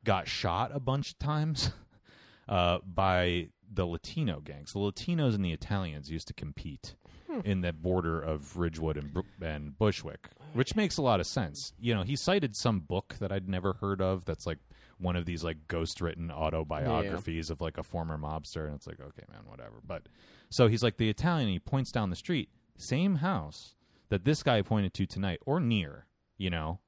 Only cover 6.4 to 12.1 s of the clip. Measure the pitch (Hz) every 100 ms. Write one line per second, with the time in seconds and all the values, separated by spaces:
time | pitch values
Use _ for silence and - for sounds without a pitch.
6.4 | 76 - - 67 - - - - - 285
7.4 | 131 95 87 80 85 92 82 82 78 76
8.4 | 71 87 85 80 80 73 71 78 - -
9.4 | 85 76 73 69 107 - - - - -
10.4 | 151 156 139 220 202 - 135 101 85 -
11.4 | 87 73 - - 117 110 92